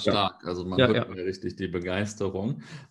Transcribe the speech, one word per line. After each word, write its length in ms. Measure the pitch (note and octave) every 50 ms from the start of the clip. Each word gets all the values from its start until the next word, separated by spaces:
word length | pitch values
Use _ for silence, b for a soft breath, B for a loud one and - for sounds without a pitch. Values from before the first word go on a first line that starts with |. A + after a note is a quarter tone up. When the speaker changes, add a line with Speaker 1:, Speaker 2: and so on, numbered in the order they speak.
| -
Speaker 1:
Ja. 120 | G#2 G2+
Speaker 2:
stark. 280 | G#2 G2 F#2 - - -
Also 200 | E2 F2+ F2+ F2
man 160 | F#2 F#2 B2+
Speaker 1:
Ja, 60 | B2+
Speaker 2:
hört 100 | A2+ G#2+
Speaker 1:
ja. 100 | A#2 - F#2+
Speaker 2:
mal 100 | F#2 F#2
richtig 360 | F2+ F#2+ F#2 - G2+ F#2+ -
die 100 | - F#2+ F#2
Begeisterung. 920 | F2 F2+ F2 F2+ F2+ G2 G#2 G#2 - - G2+ F#2 F2+ F#2+ G2+ B2 C#3+ - B B B B B B